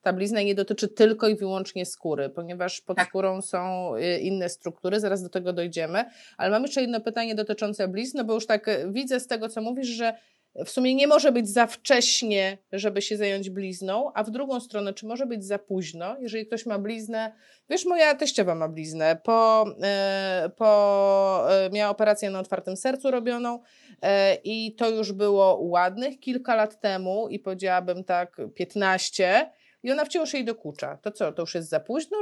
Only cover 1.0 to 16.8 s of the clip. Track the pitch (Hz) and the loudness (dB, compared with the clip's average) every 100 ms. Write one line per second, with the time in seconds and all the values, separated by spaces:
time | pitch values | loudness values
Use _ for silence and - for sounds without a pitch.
1 | 220 220 220 214 190 190 190 185 180 - | 6 6 2 2 -2 -4 -6 -8 -8 -6
2 | 165 147 139 - 170 175 180 - - 185 | -4 -2 -4 -6 -10 -6 -6 -6 -6 -2
3 | 180 196 190 190 196 180 185 185 180 113 | -2 0 -2 -4 -6 -4 -4 -4 -4 -2
4 | 175 175 185 196 175 - 175 165 185 208 | -2 -2 -2 -2 -4 -6 -12 -6 -2 0
5 | 208 196 180 190 180 175 175 165 160 185 | 0 -2 -4 -6 -4 -4 -4 -4 -2 -2
6 | 240 - - - 185 214 262 277 247 226 | -4 -12 -20 -4 0 0 0 -2 -2 -2
7 | 226 226 226 220 214 214 208 208 190 190 | -4 -4 -4 -4 -4 -2 -4 -2 -4 -4
8 | 254 285 226 226 220 214 214 185 170 214 | -6 -6 -2 -2 0 0 2 -2 -2 -4
9 | 262 254 247 233 220 226 220 247 254 226 | -2 -2 -2 -6 -6 -6 -6 -4 -6 -2
10 | 226 226 _ _ _ - 175 - 254 262 | -4 -4 _ _ _ -12 -6 0 2 4
11 | 285 294 294 240 208 220 233 - - 254 | 6 6 6 2 2 2 2 0 2 4
12 | 240 - 226 202 190 196 _ 196 208 196 | 4 0 0 0 0 -4 _ -4 -2 -2
13 | 196 208 202 196 196 190 190 180 190 208 | -4 -2 0 -2 -4 -8 -8 -6 -4 -2
14 | 277 202 214 233 277 254 240 208 202 202 | -2 -4 -4 -4 -4 -4 -4 -6 -6 -8
15 | 220 240 262 226 190 202 _ 190 160 165 | -10 -6 -6 -6 -6 -8 _ -6 -6 -8
16 | 180 269 240 220 214 226 233 202 | -8 -8 -8 -8 -6 -8 -4 -4